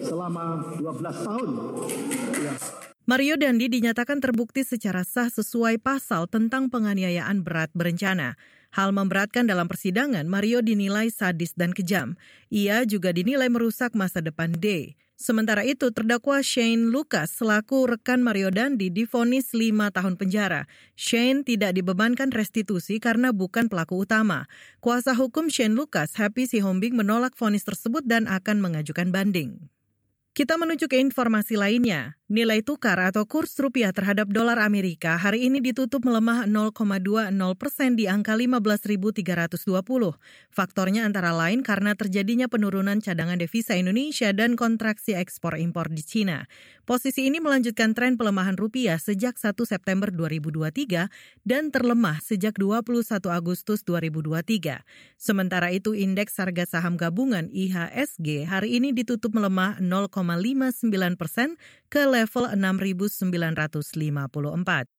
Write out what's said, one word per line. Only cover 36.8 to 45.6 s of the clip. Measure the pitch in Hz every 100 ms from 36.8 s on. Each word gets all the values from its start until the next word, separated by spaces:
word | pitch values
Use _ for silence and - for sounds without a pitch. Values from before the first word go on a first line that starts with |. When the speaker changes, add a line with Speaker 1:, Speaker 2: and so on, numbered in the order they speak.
| 208 196
Speaker 2:
dua | 185 220 208
nol | 196 185 185
persen | 190 - 262 233
di | 202
angka | 202 208 220
lima | 247 254
belas | 208 208 202
ribu | 208 202
tiga | 214 185
ratus | 175 165 175 -
dua | 185
puluh. | 190 254 208 147 - - _
Faktornya | - 185 - 190 208 220
antara | 202 175
lain | 165 165 233 262
karena | 202 208 208
terjadinya | 208 196 196 240 254
penurunan | 233 208 190 196 208
cadangan | 208 170 165
devisa | 180 170 226 226
Indonesia | 185 180 214 294 285 214
dan | 196 233
kontraksi | 233 233 226 220 214 - 185
ekspor | 180 - 170
impor | 160